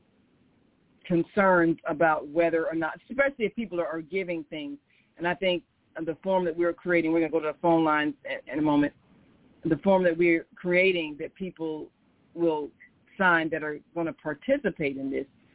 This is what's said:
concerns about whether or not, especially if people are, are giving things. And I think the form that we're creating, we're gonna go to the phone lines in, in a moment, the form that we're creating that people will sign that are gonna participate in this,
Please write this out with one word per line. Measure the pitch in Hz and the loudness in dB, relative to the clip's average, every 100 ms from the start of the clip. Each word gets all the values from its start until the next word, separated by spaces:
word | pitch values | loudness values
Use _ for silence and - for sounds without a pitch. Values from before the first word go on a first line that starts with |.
| _ _ _ _ _ _ _ _ _ _ - | _ _ _ _ _ _ _ _ _ _ -2
concerns | 170 165 208 190 180 165 160 - | -2 0 2 4 6 4 0 -4
about | 151 165 151 143 | 0 2 2 -2
whether | 156 170 165 156 | 0 2 2 -2
or | |
not, | 165 156 170 - | -4 -4 -8 -6
especially | 240 277 277 202 | -2 -2 -2 -6
if | - | -4
people | 214 175 | -6 -4
are, | 156 | -4
are | 165 | -6
giving | 156 190 180 165 147 | -6 -6 -4 -8 -8
things. | 156 143 143 _ _ _ - | -10 -10 -12 _ _ _ -6
And | 170 | -4
I | |
think | 175 190 175 - _ _ - | -2 -2 -2 -6 _ _ -10
the | 165 151 | -8 -6
form | 190 190 | -2 0
that | 175 165 | 0 0
we're | 175 | -2
creating, | 170 175 170 160 | -2 0 0 2
we're | 165 | 0
gonna | 156 | 0
go | 160 | -2
to | 151 | -4
the | 143 | 0
phone | 170 165 | 2 4
lines | 156 151 151 143 | 4 2 0 -6
in, | - 131 - | -10 -10 -8
in | 147 | -2
a | |
moment, | 151 147 143 - _ _ _ _ _ _ | 2 2 2 -2 _ _ _ _ _ _
the | 160 147 | -4 0
form | 196 190 | 4 4
that | 180 165 | 4 2
we're | 175 165 - | 2 2 -2
creating | - 180 180 190 180 156 147 | -8 0 2 4 2 -4 -8
that | 147 | -12
people | - 185 - 160 156 - _ _ _ _ | -10 -12 -8 -8 -8 -12 _ _ _ _
will | 165 170 156 147 _ - _ _ - | -2 0 0 -4 _ -20 _ _ 0
sign | 185 165 160 | 4 4 2
that | 160 | -4
are | 151 147 _ | -6 -10 _
gonna | 170 165 | -6 -6
participate | 147 156 147 - 285 208 - 143 139 | -6 -8 -6 0 0 0 -2 -4 -4
in | 135 | -6
this, | 135 135 _ _ | -6 -8 _ _